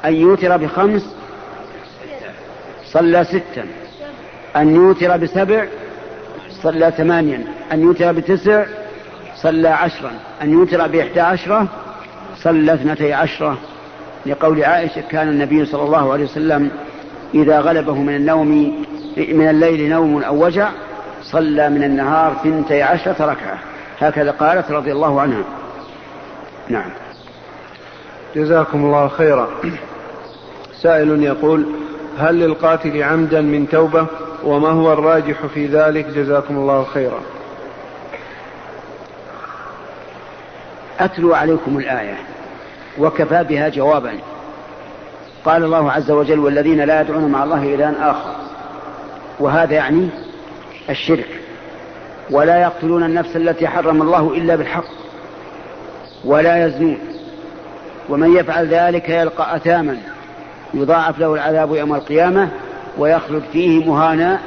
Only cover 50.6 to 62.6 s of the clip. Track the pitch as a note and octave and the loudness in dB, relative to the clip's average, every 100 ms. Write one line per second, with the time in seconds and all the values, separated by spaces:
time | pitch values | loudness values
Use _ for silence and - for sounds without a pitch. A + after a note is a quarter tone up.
50.6 | - - - C#3 - D#3+ - - - - | -18 -16 -8 -6 2 0 0 -12 -16 -18
51.6 | - - - - - - - C3+ D#3 F3 | -18 -18 -18 -18 -18 -18 0 2 4 4
52.6 | F3 E3+ D#3+ E3+ E3+ E3 E3 E3+ E3 E3 | 2 0 -2 0 0 -2 -2 -2 -2 0
53.6 | E3 F3 D#3 D#3 D#3 F3 D#3 D#3 E3 E3 | -2 0 2 2 4 2 2 0 2 0
54.6 | - F3 - - - - - - - - | 0 -6 -8 -14 -18 -18 -18 -18 -18 -18
55.6 | - - - - - - B2+ D3 E3 E3+ | -18 -16 -16 -18 -20 -10 2 4 6 4
56.6 | E3 C3+ E3 C3 - - - - - - | 2 2 0 0 -8 -14 -16 -16 -16 -16
57.6 | - - - - - C#3+ E3 F3+ E3 D#3+ | -18 -18 -18 -16 -4 2 6 6 4 0
58.6 | E3 E3 F3 E3+ E3 E3+ E3 D#3+ D#3 D#3+ | 2 4 4 2 0 0 0 -2 -2 0
59.6 | E3+ E3+ D3+ B2 G2+ - - - - - | 2 2 2 -4 -8 -16 -18 -18 -18 -20
60.6 | - C#3+ C#3 E3 D#3+ D3 D#3+ D3+ D3 D#3 | -8 -2 2 4 2 0 0 0 0 2
61.6 | D#3 D#3 D3 C#3+ - D3+ F3 F#3+ F3+ - | 2 0 0 -2 0 2 4 2 0 -4